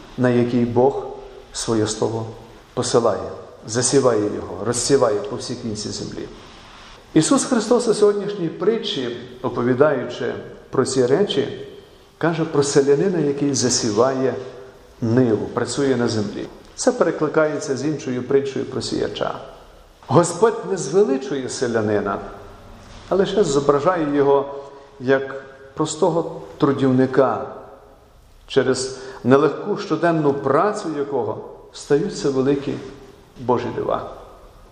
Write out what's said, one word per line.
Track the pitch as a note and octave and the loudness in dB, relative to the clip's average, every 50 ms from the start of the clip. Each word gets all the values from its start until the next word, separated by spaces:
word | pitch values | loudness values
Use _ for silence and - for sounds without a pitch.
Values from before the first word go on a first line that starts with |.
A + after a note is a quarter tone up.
| - - - | -20 -12 -4
на | - B2+ B2 | 0 2 2
який | A#2+ A#2+ A#2+ A#2+ B2 B2 A#2+ | 4 4 2 2 2 0 0
Бог | A#2 G#2+ A#2 B2 C#3 C#3 - - - - - - - - - - - - | 2 2 4 4 4 2 0 -8 -10 -12 -14 -16 -18 -18 -20 -20 -14 -12
своє | - - - A2+ A2 G#2+ | -8 -4 -2 0 0 0
слово | G#2 - - - G#2+ A2 A2+ A2+ A2 - - - - - - - - - | 0 -2 -2 -4 -4 -4 -4 -8 -8 -12 -16 -18 -20 -20 -20 -18 -10 -6
посилає, | B2+ A#2+ - - B2 A#2 A2+ F#2+ F#2 - - - - - - - - - | -6 -2 2 2 4 4 4 0 -2 -6 -10 -12 -14 -16 -18 -20 -18 -12
засіває | A#2 G#2+ B2 B2 - C#3+ C#3 B2 B2+ A#2 G#2+ G#2 G#2 G#2 | -6 -2 -2 0 2 4 4 4 4 4 2 0 -2 -4
його, | G2+ G2 F#2 F2+ F#2 G2+ | -6 -8 -8 -8 -6 -4
розсіває | A2+ A#2+ - - - C#3 B2+ B2 A2+ G#2 G2+ | -4 -4 -2 0 2 4 4 4 4 2 0
по | G2+ - B2 | -4 -6 -8
всій | G#2+ - - B2 | -8 -8 -10 -10
кінці | A#2 - A#2 G#2 - - A2 | -8 -8 -8 -6 -6 -8 -8
землі. | G2+ - - - - E2+ - - - - - - - - - - - - - - - - - - - | -8 -8 -10 -10 -10 -10 -12 -12 -14 -18 -20 -20 -20 -20 -20 -20 -20 -20 -20 -20 -20 -20 -8 0 2
Ісус | D#3 D#3 - C#4 - - | 2 4 4 2 2 2
Христос | - C4 A3+ G#3+ A3 B3 A#3 A#3+ | 0 0 0 2 2 2 2 2
у | A3+ G3+ | 2 2
сьогоднішній | - G#3 G#3 G3+ G3+ F#3+ - G3+ F3 E3+ | 4 4 4 4 2 -4 -6 -6 -4 -6
притчі, | D#3 - - F#3 G#3 A3+ A3 - - - C#3+ B2 A#2 - - - - - - | -6 -4 -2 0 0 0 0 -2 -4 -6 -4 -4 -6 -6 -8 -12 -16 -12 -6
оповідаючи | - B2 - B2+ A#2+ B2 B2+ A#2+ C#3+ D#3 C#3+ B2+ A#2+ A#2+ - - B2 A#2 A#2 A2+ - - - - - - | -6 -4 -2 0 0 2 4 4 4 2 2 0 -4 -8 -8 -6 -6 -6 -6 -8 -12 -14 -18 -20 -14 -4
про | - - B2 | 0 0 0
ці | - - C3+ B2 | 2 2 2 2
речі, | A#2 C#3 F3 G3+ G3 - D3 - - - - - - - - - - - - - _ _ | 4 4 2 2 0 0 -2 -2 -2 -4 -10 -12 -14 -16 -20 -20 -20 -20 -20 -20 _ _
каже | - - E3 E3+ D#3 D#3+ | -2 -2 -2 0 0 -2
про | D#3+ - C#3+ C#3 | 0 2 0 2
селянина, | C#3+ - D3+ C3+ C#3 C#3+ D3 F3 G3 F3+ E3 | 4 4 4 6 6 4 4 4 0 0 0
який | D3 C#3+ C#3 C#3+ D3 C#3+ C3+ | 0 0 0 0 0 0 0
засіває | A#2 A#2+ B2 A#2+ - - A#2 G#2 G#2 A#2+ C3+ C3+ C3 C3 B2 A#2 G#2 - - - - - - - - - - - - | 0 0 0 0 0 0 0 2 2 2 2 2 0 -2 -2 -2 -4 -10 -12 -14 -18 -18 -20 -20 -20 -20 -20 -10 -4
ниву, | - A2+ A#2 B2+ B2+ A#2 G#2+ G2 - F2+ - | 0 2 4 4 4 4 4 0 0 -2 -4
працює | A#2+ A#2 A#2 - D3 C#3 C3+ B2+ | -4 -4 -2 -2 0 0 2 2
на | A#2 A#2+ | 2 0
землі. | A2+ G#2+ G#2+ G#2 G2+ - B1 - - - - - - - | 0 0 -2 -4 -4 -6 -8 -10 -12 -14 -20 -20 -18 -6
Це | - - B3+ | 0 0 2
перекликається | A#3+ - F3+ E3+ D#3 - D#3 D3 - D#3+ D#3 D3+ D3 C#3 - - C3+ | 4 4 2 2 2 0 -2 0 2 2 2 2 0 -4 -4 -4 -4
з | A#2+ C3 | -2 -2
іншою | D3+ D3+ C3+ - C3 B2 B2 A#2 | -4 -4 -4 -4 -4 -4 -4 -2
притчею | A2 C3+ C#3 C3+ - - B2 A#2+ | 2 2 2 2 0 -4 -6 -6
про | - - A#2 | -4 -6 -6
сіяча. | - - - - - - - - - - - - - - - - - - - - - _ _ - - | -4 -4 -2 -2 -2 -4 -4 -4 -4 -4 -4 -8 -12 -16 -20 -20 -20 -20 -20 -20 -20 _ _ -16 -4
Господь | - B2 D#3+ F3 E3+ - - A3 A#3 G#3 - - F3+ | 2 4 4 4 4 2 2 2 2 2 0 -6 -6
не | F#3+ | -6
звеличує | E3+ D3 C#3 D#3+ G3 G#3+ A#3+ C4+ - - - D3+ C3+ B2+ A#2 | -6 -4 0 2 2 2 2 0 -4 -4 -6 -6 -6 -6 -6
селянина, | - - C3 A#2+ A2+ A2+ G#2+ G#2+ G#2+ G#2 F#2+ G2 G2+ - - - - - - - - - - - - - - - - - - - | -4 -4 -2 0 0 0 0 2 0 0 0 -2 -4 -6 -8 -12 -16 -16 -18 -20 -20 -20 -20 -20 -20 -20 -20 -20 -20 -14 -6 -2
а | F3 | 0
лише | F#3+ F#3+ F#3 F#3+ A3 G3+ | 0 2 2 2 2 2
зображає | D#3 C#3 C#3+ C#3 C#3+ C#3+ C#3+ C#3 F3+ F#3 E3+ D#3 D3 C#3+ | 2 2 2 4 4 2 4 4 2 0 0 0 0 2
його | C#3+ C#3 C#3+ C#3 C#3+ C#3+ - - - - - - - - - - - | 2 4 4 4 4 2 -2 -8 -12 -14 -16 -18 -20 -20 -20 -16 -6
як | B2 B2 C3+ C3+ C3+ - - - - - - - - - - | 2 2 2 2 2 -4 -10 -12 -14 -16 -20 -20 -20 -12 -6
простого | - D#3 D3+ - - G3+ F3+ D#3+ E3+ E3 - - - - - - | -4 -4 -4 0 0 2 2 2 0 -2 -4 -8 -12 -14 -10 -4
трудівника, | - D3+ C#3 C3+ A#2+ C3 C3+ B2+ B2+ C3 B2+ B2+ - C3 B2 A2 G2 F2+ - - - - - - - - - - - _ _ _ - _ - - - - | 0 2 2 2 2 2 4 4 4 4 4 4 4 4 4 2 -2 -6 -10 -12 -16 -18 -20 -20 -20 -20 -20 -20 -20 _ _ _ -20 _ -20 -20 -20 -8
через | - - C3+ A#2+ B2+ B2+ - - - - - - - - - - | 0 2 2 4 4 2 0 -2 -6 -8 -12 -14 -16 -12 -2 2
нелегку | A#2+ C3 C#3 D3+ C#3+ - - - G#3 G3 | 4 6 6 6 4 0 -2 -4 -4 -4
щоденну | D#3 - - D#3 - E3+ F3 E3 D#3+ D3+ C#3+ C#3 | -4 -2 -4 -2 0 2 2 2 2 2 2 0
працю | C#3+ - C3+ D3+ D3+ F#3 G#3+ G#3 G#3 - E3 D3+ | 0 0 0 2 2 2 0 -2 -4 -6 -6 -4
якого | C#3+ C#3 C#3 C#3+ B2+ A2 G#2+ A2+ - - - - - - - - | -4 -4 -4 -2 -4 -2 -4 -6 -8 -10 -14 -18 -20 -20 -20 -20
стаються | - - - D3 C#3+ F3+ F#3+ - - - C#3+ | -10 -2 0 2 2 2 -2 -6 -4 -2 -2
великі | C3 C3 B2+ C3+ C#3+ C#3+ - - - - - - - - - - - - - - - - | 0 2 2 2 0 0 -2 -6 -8 -8 -10 -14 -16 -18 -20 -20 -20 -20 -20 -20 -16 -8
Божі | B2+ A#2 B2 A2+ - - - | 0 0 0 0 0 -4 -6
дива. | - - - - - - - - - - - - - - - - - - - | -4 -4 -2 -4 -4 -6 -8 -14 -16 -18 -20 -20 -20 -20 -20 -20 -20 -20 -20